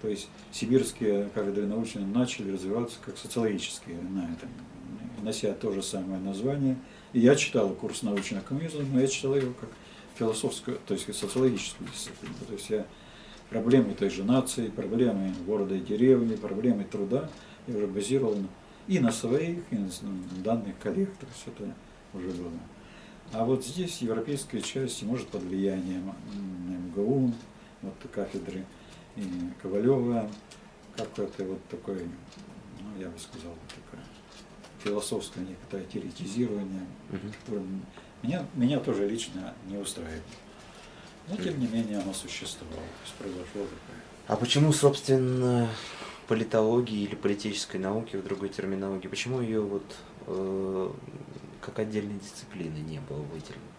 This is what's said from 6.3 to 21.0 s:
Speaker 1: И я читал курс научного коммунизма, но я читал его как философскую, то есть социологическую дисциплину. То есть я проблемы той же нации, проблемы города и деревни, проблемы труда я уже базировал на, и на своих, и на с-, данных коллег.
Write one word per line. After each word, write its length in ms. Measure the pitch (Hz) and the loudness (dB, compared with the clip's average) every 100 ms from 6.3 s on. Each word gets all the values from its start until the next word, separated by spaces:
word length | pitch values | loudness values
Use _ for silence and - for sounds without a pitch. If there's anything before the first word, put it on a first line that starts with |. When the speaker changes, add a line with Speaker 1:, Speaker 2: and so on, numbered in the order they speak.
| 98 123 143 135 131 - - - | 0 0 2 2 2 -4 -18 0
Speaker 1:
И 60 | 123 | 8
я 140 | 117 139 | 10 10
читал 340 | - 123 101 | 6 4 2
курс 340 | 92 107 - | 2 -4 -2
научного 400 | 107 101 - 98 | 2 2 0 -4
коммунизма, 400 | - 135 165 147 135 | -2 -4 -2 -4 2
но 60 | 131 | 6
я 60 | 135 | 4
читал 280 | - 135 139 | 4 4 4
его 160 | 127 123 | 2 -4
как 100 | 117 - - - - - | -10 -12 -18 -18 -18 -2
философскую, 580 | 113 110 - - - 123 - | 0 2 0 -2 -4 -6 -2
то 80 | |
есть 180 | 95 - - | -2 -2 -4
социологическую 760 | 101 127 131 104 - - - | -2 6 6 4 -2 -8 -10
дисциплину. 460 | - - - - - - | -8 -10 -10 -10 -10 -8
То 60 | |
есть 160 | 104 - | -8 -2
я 160 | 107 - - - - - - - | -2 -2 -12 -20 -18 -18 -18 -4
проблемы 440 | 113 113 135 107 | 0 8 8 8
той 160 | 98 98 | 4 0
же 140 | 92 | 2
нации, 440 | 98 131 127 - 113 | 4 4 4 0 -2
проблемы 640 | - 98 113 123 101 95 92 87 | -2 0 4 4 4 0 -2 0
города 300 | 107 95 95 | 0 2 0
и 40 | |
деревни, 560 | 87 104 127 123 117 107 | 0 6 10 10 8 0
проблемы 480 | 101 98 120 104 | -2 2 4 4
труда 460 | 98 104 98 127 156 - - - - | 0 -2 0 0 -2 -10 -18 -14 -4
я 80 | 113 | -2
уже 100 | 104 | 0
базировал 480 | 95 101 135 117 104 | 0 2 4 4 2
на, 120 | 95 - - - - | -2 -8 -18 -16 0
и 120 | 185 | 4
на 120 | 120 | 4
своих, 480 | - 117 135 170 170 - | 4 2 2 2 -2 -2
и 40 | 117 | -2
на 140 | 95 | -2
с-, 120 | 90 104 92 90 92 | -4 -6 -6 -6 -4
данных 320 | 95 117 101 - | 0 0 0 -4
коллег. 280 | 107 185 | -2 0